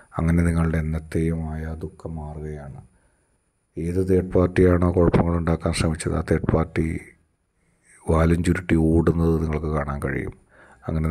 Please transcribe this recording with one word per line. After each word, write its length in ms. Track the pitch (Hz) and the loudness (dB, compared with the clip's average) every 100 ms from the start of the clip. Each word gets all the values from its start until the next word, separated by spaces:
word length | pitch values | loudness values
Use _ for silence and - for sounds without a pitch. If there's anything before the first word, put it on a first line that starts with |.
| - - | -16 -4
അങ്ങനെ 220 | 82 85 85 | 0 2 2
നിങ്ങളുടെ 320 | 82 82 82 | 2 0 0
എന്നത്തെയുമായ 840 | 78 80 80 82 82 82 80 78 80 80 | -2 -4 -4 -2 -2 -2 -6 -8 -8 -10
ദുഃഖം 300 | 80 - 82 80 | -12 -12 -12 -12
മാറുകയാണ്. 640 | 76 76 76 76 71 64 - _ _ _ _ _ _ _ _ - | -12 -12 -12 -12 -14 -18 -20 _ _ _ _ _ _ _ _ -8
ഏത് 240 | 82 90 92 | -4 -2 2
തേർഡ് 240 | 92 90 | 2 4
പാർട്ടിയാണോ 540 | 95 90 92 92 87 90 87 | 2 2 4 4 6 4 4
കുഴപ്പങ്ങളുണ്ടാക്കാൻ 760 | 85 - 87 85 82 80 82 85 | 4 4 2 0 0 -2 -2 -2
ശ്രമിച്ചത്, 360 | 85 80 87 80 | -2 -2 -2 -4
ആ 40 | 80 | 0
തേർഡ് 220 | 80 - | -2 2
പാർട്ടി 340 | 80 80 - 80 80 - _ _ _ _ _ _ _ _ _ | 0 0 -2 -2 -4 -10 _ _ _ _ _ _ _ _ _
വാലും 360 | - 80 82 85 87 | -2 2 4 2 2
ചുരുട്ടി 300 | 76 85 82 80 | 0 2 2 4
ഓടുന്നത് 460 | 82 82 82 82 80 | 4 4 2 2 2
നിങ്ങൾക്ക് 280 | 80 76 78 76 | 0 -2 -2 -4
കാണാൻ 220 | 71 69 | -4 -6
കഴിയും. 300 | 67 - - - _ _ - - - | -6 -6 -8 -12 _ _ -20 -18 -6
അങ്ങനെ 200 | 80 80 | -2 0